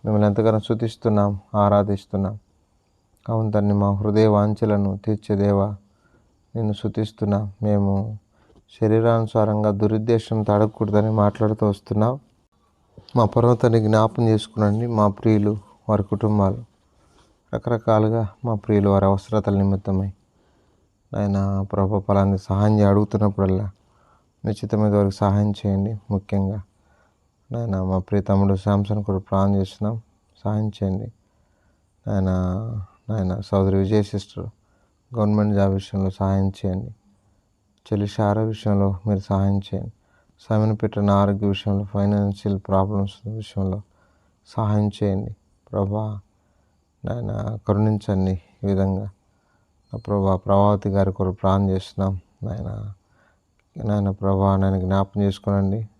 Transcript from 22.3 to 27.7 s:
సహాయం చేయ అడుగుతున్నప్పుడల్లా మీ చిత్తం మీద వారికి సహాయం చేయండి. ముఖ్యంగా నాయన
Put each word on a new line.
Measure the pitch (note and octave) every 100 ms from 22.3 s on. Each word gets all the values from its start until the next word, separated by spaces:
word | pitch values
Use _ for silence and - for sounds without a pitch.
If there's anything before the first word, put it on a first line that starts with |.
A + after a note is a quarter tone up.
| F#2+
సహాయం | - G2 G#2 G#2+
చేయ | G2+
అడుగుతున్నప్పుడల్లా | G2 G#2 G#2 G#2 G2 G2 F#2+ G2+ - _ _ _ _ _ _ A2+
మీ |
చిత్తం | G#2 G#2 G#2+
మీద | G#2+ G#2
వారికి | G2 G2
సహాయం | G2+ G2+ G#2
చేయండి. | G2+ G2+ G2 G2+ G#2+ -
ముఖ్యంగా | G2+ G2 G2+ G2 G#2 - _ _ _ _ _ _ _ _
నాయన | A#2+ A#2